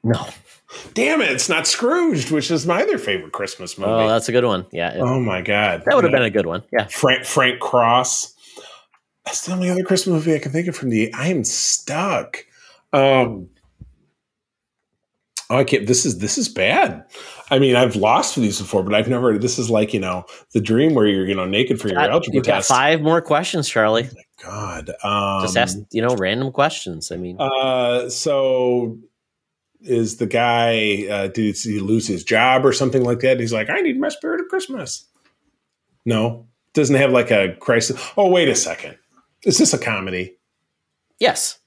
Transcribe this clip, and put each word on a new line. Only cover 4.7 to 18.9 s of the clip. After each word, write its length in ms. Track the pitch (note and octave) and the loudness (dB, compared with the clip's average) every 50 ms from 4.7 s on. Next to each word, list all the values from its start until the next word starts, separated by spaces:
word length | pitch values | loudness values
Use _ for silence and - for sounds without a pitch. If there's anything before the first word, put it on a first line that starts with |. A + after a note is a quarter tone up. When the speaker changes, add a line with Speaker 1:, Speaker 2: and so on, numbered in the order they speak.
Speaker 1:
Yeah, 240 | - F2 E2+ F2 - | -6 -4 -4 -4 -2
yeah. 60 | F2+ C3 | -2 -2
Speaker 2:
Oh 160 | B2 B2+ C3+ | 0 0 0
my 200 | B2 G#2+ F#2+ F#2 | -2 -2 -2 -4
God. 420 | F2 - G2+ G#2 G#2+ G2+ F2 E2+ - | -2 -2 0 0 2 0 0 -2 0
Speaker 1:
That 80 | - - | 2 2
would 100 | - F#3+ | 4 4
have 80 | E3 - | 4 2
Speaker 2:
Yeah. 60 | C3+ | 2
Speaker 1:
been 80 | B2 | 2
a 40 | A2 | 2
good 160 | G2 A2 F#2+ | 0 0 -2
one. 160 | E2 E2 F#2 - _ - | 0 -4 -6 -8 _ -2
Yeah. 140 | A#2+ G#2 G2+ | -2 -2 -2
Speaker 2:
Frank, 360 | - - - C3+ B2+ B2+ - | -2 0 2 2 0 0 -2
Frank 360 | - - D3+ C3 B2+ B2+ B2 | -4 0 2 2 0 0 -2
Cross. 760 | - - - B2 A#2 A#2 A#2+ B2+ C3 - - - - - _ _ - - - - - - - - _ _ _ _ _ _ _ _ _ | -6 0 2 2 4 4 4 4 2 0 -4 -6 -6 -10 _ _ -20 -20 -20 -20 -20 -20 -20 -20 _ _ _ _ _ _ _ _ _
That's 220 | - - - - | -10 -10 -10 -6
the 60 | - F#3 | -6 -4
only 180 | F#3 F3+ F3+ | -2 0 0
other 120 | F3+ F3+ F#3 | 0 0 0
Christmas 300 | F#3 F#3+ F#3 - F#3+ F3 | 2 0 0 2 2 0
movie 220 | D#3+ D3+ E3 D#3 | 2 2 2 0
I 40 | D3 | 0
can 140 | - C#3+ C3+ | 0 -2 -4
think 160 | D#3+ F3 F3 | -2 -2 -2
of 80 | D#3+ | -6
from 140 | - - B2+ | -4 -2 0
the, 220 | A2+ G#2+ A2+ A2+ A2+ | 2 2 0 0 -2
I 140 | A#2+ C3+ E3+ | -4 -2 -2
am 140 | F#3 D3+ A2 | 0 0 -2
stuck. 1000 | - - - - - - - - - - D#3 F3+ G3+ E3+ A2 E2+ - - - - _ _ _ - - - _ _ _ - | -2 -2 -2 -2 -2 -2 -2 -4 -4 -4 -2 -2 -2 -2 -2 -4 -6 -12 -16 -16 _ _ _ -20 -20 -20 _ _ _ 2
Um, 560 | C#3+ C3+ C#3 C3+ C3 B2 A2+ A2 G2 F2 - _ _ _ _ _ _ - - _ _ _ _ _ _ _ _ _ _ _ _ _ _ _ _ _ _ _ _ _ _ _ _ _ _ _ _ _ - - _ | 4 6 6 6 6 4 2 -2 -10 -14 -18 _ _ _ _ _ _ -20 -20 _ _ _ _ _ _ _ _ _ _ _ _ _ _ _ _ _ _ _ _ _ _ _ _ _ _ _ _ _ -16 -6 _
oh, 80 | A#2 C3 | 0 0
I 60 | C#3 | 2
can't, 220 | B2+ C#3+ A#2 G2+ | 2 2 0 2
this 180 | G#2+ B2 B2 - | 2 0 0 2
is, 120 | D3+ G#2+ E2+ | -2 -2 -2
this 200 | G2+ G#2+ - C#4+ | -4 -4 -2 -4
is 100 | B3 - | -4 -4
bad. 560 | - - F#2 G#2 D3+ - G4 - - - - _ - - - - - - - - | -2 0 0 2 2 2 2 0 -2 -8 -16 _ -20 -20 -18 -18 -18 -20 -4 0
I 80 | C#3+ C3+ | 2 4
mean, 160 | C#3 C3 B2 | 4 4 6
I've 200 | B2 B2+ B2 G#2+ | 4 4 4 2
lost 380 | G#2+ G2 G#2+ A#2+ E3 - - - | 2 2 4 4 4 2 -2 -2
for 60 | - | 0
these 180 | A#2+ G#2 G2 - | 0 0 -2 -4
before, 240 | G#2 - - G2+ F#2 | -8 -2 -2 -2 0
but 120 | F#2+ | 2